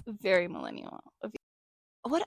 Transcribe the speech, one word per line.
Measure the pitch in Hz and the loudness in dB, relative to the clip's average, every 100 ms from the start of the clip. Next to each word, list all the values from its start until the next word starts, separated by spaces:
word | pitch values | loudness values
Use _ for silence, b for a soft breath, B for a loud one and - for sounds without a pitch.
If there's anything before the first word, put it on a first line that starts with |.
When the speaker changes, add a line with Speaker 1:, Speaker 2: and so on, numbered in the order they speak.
| - | -10
Speaker 1:
very | 208 196 185 175 | -2 4 6 4
millennial | 156 60 - - - - _ | -2 -8 -8 -12 -14 -18 _
of | - | -10
you. | - _ _ _ _ _ _ 240 | -10 _ _ _ _ _ _ 0
Speaker 2:
What | 320 | 0